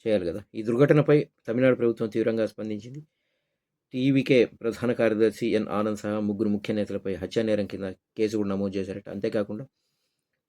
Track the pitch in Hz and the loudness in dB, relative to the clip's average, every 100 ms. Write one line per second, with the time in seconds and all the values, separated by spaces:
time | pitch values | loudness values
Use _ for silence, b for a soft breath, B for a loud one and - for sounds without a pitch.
0 | 113 104 87 92 - 110 110 123 143 151 | 0 0 0 -6 -8 -6 -2 4 6 6
1 | 147 147 - _ - 117 131 123 120 110 | 4 2 2 _ -6 2 2 2 0 -2
2 | 113 113 113 113 107 - 107 107 117 143 | -4 -2 0 0 -2 -4 -8 -10 -12 -16
3 | 156 _ _ _ _ _ _ _ _ 127 | -18 _ _ _ _ _ _ _ _ -2
4 | 135 139 127 131 110 - 113 104 120 120 | 2 2 6 6 4 0 -6 -2 -2 2
5 | 113 107 110 104 117 107 - 101 107 104 | 2 4 2 2 0 0 0 -2 -2 -2
6 | 104 107 104 101 104 104 - 107 101 101 | -4 -2 -2 0 0 0 -2 -4 -2 -4
7 | 98 90 95 113 110 104 98 92 95 95 | -6 -6 -4 -2 0 0 -2 -6 -8 -10
8 | _ - 107 110 101 98 98 98 95 98 | _ -2 -2 0 0 0 -2 -2 -6 -8
9 | - 98 110 110 101 107 135 _ _ _ | -10 -6 -2 -2 -4 -6 -14 _ _ _
10 | _ _ _ _ | _ _ _ _